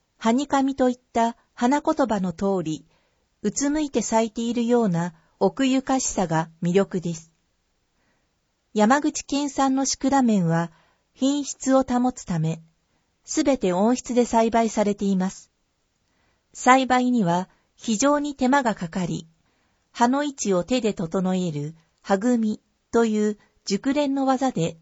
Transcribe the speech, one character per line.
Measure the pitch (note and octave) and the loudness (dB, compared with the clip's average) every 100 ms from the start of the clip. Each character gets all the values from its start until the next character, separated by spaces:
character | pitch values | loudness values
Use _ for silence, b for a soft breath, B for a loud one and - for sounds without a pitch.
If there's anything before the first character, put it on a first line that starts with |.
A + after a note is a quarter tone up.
| _ _ | _ _
は | A3+ | 0
に | A#3+ C#4+ | 0 0
か | C#4 | 0
み | C4+ C4+ | 0 0
と | B3+ | 0
い | |
っ | B3 _ | -2 _
た | A#3 A#3 - _ | -2 -2 -4 _
花 | - A#3+ D4 | -4 0 0
言 | D4+ D#4 B3 | 0 0 0
葉 | G#3+ | -2
の | F#3 | -4
通 | E3 G3 F#3+ | -2 -2 -2
り、 | D#3 D3+ - _ _ _ _ _ | -4 -8 -10 _ _ _ _ _
う | G#3 | -6
つ | - C#4+ | -2 -2
む | D4+ | 0
い | D4 | -2
て | A#3+ | -4
咲 | - A3+ A3+ | 0 0 0
い | |
て | A#3 | -2
い | A#3 | -4
る | A#3+ A#3 | -2 2
よ | A#3+ | 2
う | A3 | 2
な | E3 F3 - b b | 0 -4 -8 b b
奥 | G3 G3 C4+ | 0 2 0
ゆ | C4 | 0
か | C4 C4+ | 0 -2
し | - | -2
さ | - F3 | -4 -2
が | D#3+ D#3+ - | -2 -2 -4
魅 | E3+ | 0
力 | F#3 G3 F#3 | 0 0 -2
で | E3+ E3 | -6 -8
す。 | - _ _ _ _ _ _ _ _ _ _ _ _ _ _ G#3 | -14 _ _ _ _ _ _ _ _ _ _ _ _ _ _ 2
山 | G#3+ C#4+ | 4 4
口 | D4+ D4 - | 0 -4 -6
県 | C#4 C#4+ | -4 -4
産 | - C4+ C4 | 0 0 0
の | C4+ | -2
シ | - | -2
ク | C4+ | 0
ラ | C4+ | 2
メ | B3 G#3 | 4 2
ン | E3+ | 2
は | E3 E3+ b b b b | 0 -2 b b b b
品 | - C4 C#4+ C4+ | -4 -2 -2 -6
質 | - C4 C4 | -6 0 2
を | |
保 | C4 B3 B3+ | 2 0 -2
つ | B3+ - | -4 -6
た | E3+ | -2
め、 | D#3+ E3 - _ _ _ _ _ | -2 -4 -12 _ _ _ _ _
す | - - | -8 -2
べ | D4 C4+ | 0 0
て | F#3 | 0
温 | F3+ G#3+ B3+ | 0 0 0
室 | - | -2
で | A#3+ A#3 | 0 2
栽 | A#3 A3+ | 2 2
培 | A3+ A3+ | 2 0
さ | A3 | 0
れ | G#3 G3+ | -2 0
て | G3 | 0
い | F#3+ | 0
ま | F#3 | -2
す。 | - - _ _ _ _ _ _ _ _ _ _ | -6 -18 _ _ _ _ _ _ _ _ _ _
栽 | - B3 C4 B3+ | -2 4 4 4
培 | B3+ B3 | 0 2
に | A#3+ | 0
は | E3+ F3 F#3+ _ _ _ | 2 0 -4 _ _ _
非 | - G#3+ | -4 0
常 | C#4 D4 | 2 2
に | D4 C#4 | -2 -2
手 | B3+ | 0
間 | C#4+ | 2
が | A#3+ G3 | 0 -2
か | E3+ | -6
か | F#3+ E3+ | -6 -4
り、 | D#3+ - _ _ _ _ _ _ | -6 -10 _ _ _ _ _ _
葉 | - A#3+ | 0 2
の | C#4 | 2
位 | D4 | -2
置 | C#4 G#3 | -4 0
を | F3+ | 0
手 | F3 B3+ | 0 0
で | G#3+ | -2
整 | G3 E3 G3 F#3 F#3 | -2 -4 -2 0 0
え | F3+ | -2
る | D3 D3 D#3+ b b | -4 -8 -12 b b
葉 | - G3 | -2 0
組 | A#3+ A#3+ A3 | 2 0 0
み | G#3+ _ _ _ | -4 _ _ _
と | A#3 | 0
い | A#3 G#3+ G#3+ | 2 2 0
う | G#3 b b - | -2 b b -6
熟 | G3 C4+ | -4 -2
練 | C#4+ C#4+ | -2 0
の | C#4 C4+ | 0 0
技 | C4 C4 | 0 0
で | A3+ D#3+ - | -2 -4 -6